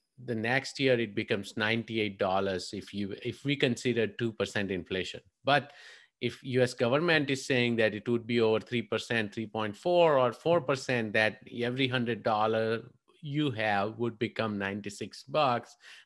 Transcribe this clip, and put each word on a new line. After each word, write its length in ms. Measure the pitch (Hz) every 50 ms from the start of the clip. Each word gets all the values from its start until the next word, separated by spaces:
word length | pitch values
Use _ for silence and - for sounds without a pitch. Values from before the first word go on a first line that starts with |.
| _ _ _ - 123
the 80 | 120 117
next 460 | 110 107 117 127 135 131 - - -
year 200 | 139 131 127 120
it 140 | 117 104 101
becomes 420 | 113 107 - 117 98 101 - -
ninety-eight 600 | 113 110 107 113 117 110 - 110 113 107 104 98 101
dollars 560 | 104 95 92 98 98 98 95 90 - - -
if 220 | 98 - - -
you, 200 | 101 101 95 101 -
if 240 | - 120 120 - -
we 100 | 139 143
consider 520 | 139 147 135 120 - - 123 117 117 110 101
two 260 | 104 - 120 117 104
percent 380 | - 101 - - 107 101 95
inflation. 500 | 98 90 82 - 98 92 90 - - - - _ _ _ _
But 300 | 135 139 143 127 - - - - - - - - _ _ _
if 240 | 123 120 - - -
U 200 | 139 123 127 127
S 100 | 120 -
government 560 | - 127 117 127 147 170 175 160 156 143 135
is 160 | 135 131 -
saying 300 | - 139 123 120 120 117
that 180 | 113 110 107 104
it 160 | 104 - -
would 160 | 120 117 107
be 160 | 113 120 120
over 180 | 113 110 110 107
three 220 | 104 - 123 120
percent, 500 | 107 - 113 107 - - 120 113 107 101
three 140 | - 117 110
point 320 | 107 - 110 107 107 104 -
four 400 | - 175 175 175 170 160 147 131
or 160 | 127 120 113
four 280 | - - 160 170 170
percent, 520 | 139 - 139 127 - - 127 120 113 107 101
that 280 | 113 107 107 104 - - - - 117
every 260 | 117 120 123 131 135 127
hundred 360 | 127 127 117 117 113 104 -
dollar 640 | 120 110 107 107 110 113 110 113 110 113 113 - - - _ _ _ _ _ -
you 280 | 147 139 151 151 143
have 480 | 117 107 110 107 104 101 98 110 110 113
would 180 | 120 117 107 -
become 400 | 120 104 - - 113 110 104 101
ninety-six 640 | 98 95 98 104 101 104 101 - 113 95 - -
bucks 560 | - - 139 156 147 131 120 117 - - - _ _ - - - -